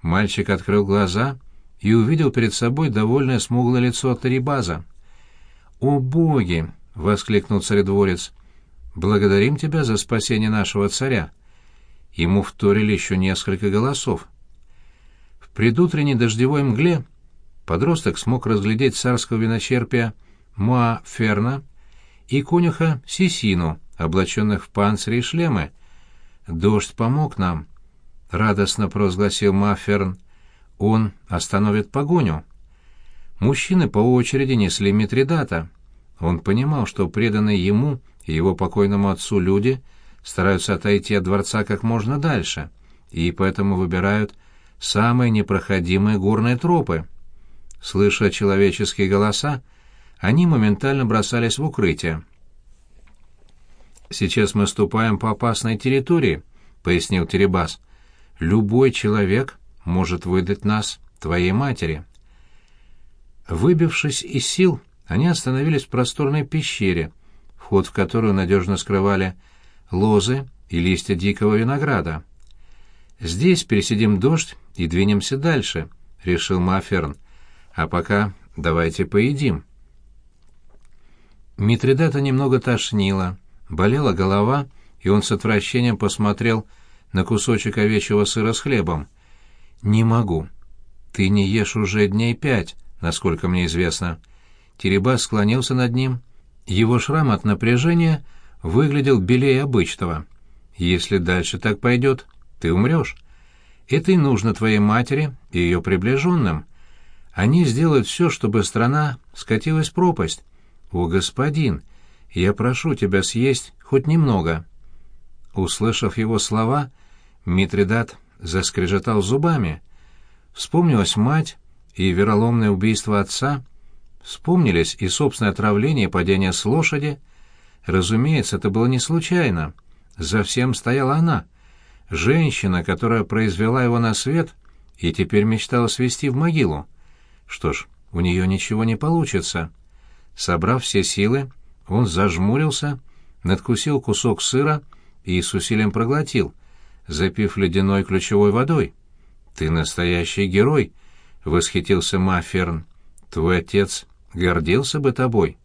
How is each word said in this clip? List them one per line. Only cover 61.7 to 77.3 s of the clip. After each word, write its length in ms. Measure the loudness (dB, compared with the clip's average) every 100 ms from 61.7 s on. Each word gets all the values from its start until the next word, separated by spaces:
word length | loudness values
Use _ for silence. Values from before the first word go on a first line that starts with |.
| -2 -4 -6 -10 _ -20 -20 -20 -20 _ -20 -20 -20 -20 -20 -20 -20 -8
Выбившись 760 | -2 2 2 2 0 -4 -6
из 240 | -6 -6 -4
сил, 340 | 2 2 2 -8 _ -6
они 200 | 0 0
остановились 580 | 0 -2 -2 0 -2
в 40 | -2
просторной 560 | -2 -2 -2 -2 0
пещере — 680 | -2 -4 -4 -2 0 0 -2 -8 -20 -20 -20 -20 -2
вход 140 | 0 0
в 60 |
которую 420 | -2 -2 0 0
надёжно 420 | 0 2 0 2 -4
скрывали 580 | 0 0 2 0 -2 -6 -20 -20 -20 -20 -6
лозы 560 | 0 2 2 2 -4 -6 -18 -8
и 100 | -2
листья 360 | 0 0 0
дикого 400 | -2 -2 0 0
винограда. 680 | 2 0 -2 0 -2 -2 -8 -12 -20 -20 -20 -20 -20 -20 -20 -20 -12
«Здесь 460 | -8 -2 2 2
пересидим 560 | 2 0 0 2 2 2
дождь 380 | 2 0 -2 -12 -20
и 120 | -6 -2
двинемся 520 | 2 2 2 0 -2
дальше», — 500 | 0 0 -2 -6 -8 -14 -20 -12
решил 380 | -2 -2 0 0
Маферн. 560 | 0 0 -2 -4 -4 -8 -18